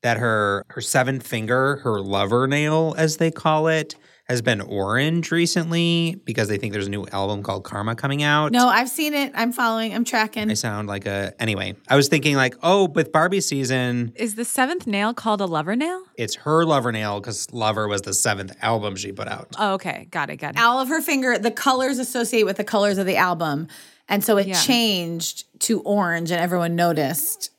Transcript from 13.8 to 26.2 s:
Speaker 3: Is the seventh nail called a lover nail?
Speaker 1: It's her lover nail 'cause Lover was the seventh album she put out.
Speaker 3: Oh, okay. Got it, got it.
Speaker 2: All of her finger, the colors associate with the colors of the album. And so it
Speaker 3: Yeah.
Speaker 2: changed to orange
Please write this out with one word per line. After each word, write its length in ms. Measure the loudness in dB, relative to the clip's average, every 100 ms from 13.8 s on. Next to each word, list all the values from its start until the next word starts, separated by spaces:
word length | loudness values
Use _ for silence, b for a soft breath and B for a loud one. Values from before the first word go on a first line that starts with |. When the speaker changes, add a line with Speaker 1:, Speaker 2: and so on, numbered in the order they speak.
| 0 -2 -4 -4
Speaker 3:
Is 180 | -6
the 100 | -4
seventh 420 | -6 0 0 0 -2
nail 280 | -2 -2
called 260 | -2 -2 0
a 60 | 0
lover 280 | -2 -2
nail? 280 | -2 -2 -6 -10 -8
Speaker 1:
It's 180 | -8 -6
her 280 | 2 2 4
lover 260 | 2 2
nail 260 | -2 -2 -4
'cause 280 | -6 -8 -8
Lover 360 | -2 0 0 0
was 140 | -2
the 100 | -2
seventh 400 | 0 0 -2 -6 -4
album 340 | 0 0 -2 -6
she 140 | -10
put 160 | -8 -8
out. 260 | -8 -12 -4
Speaker 3:
Oh, 140 | -2
okay. 320 | -2 -4 -8 -8
Got 180 | -6 -6
it, 80 | -6
got 180 | -6
it. 60 | 2
Speaker 2:
All 200 | 4 4
of 80 | 0
her 120 | -2
finger, 380 | 0 0 2 2
the 120 | 0
colors 480 | 0 2 4 2 0
associate 460 | -4 -2 0 2
with 140 | 2 0
the 60 |
colors 340 | 0 2 2 2
of 80 | 0
the 100 | 2
album. 520 | 2 2 -2 -2 -4 B B B -2
And 160 | -2
so 140 | 2 2
it 120 | 2
Speaker 3:
Yeah. 120 | 0
Speaker 2:
changed 840 | 2 4 4 0 -2 -4 -6 -8 -16 _
to 200 | -2 0
orange 500 | 2 2 2 0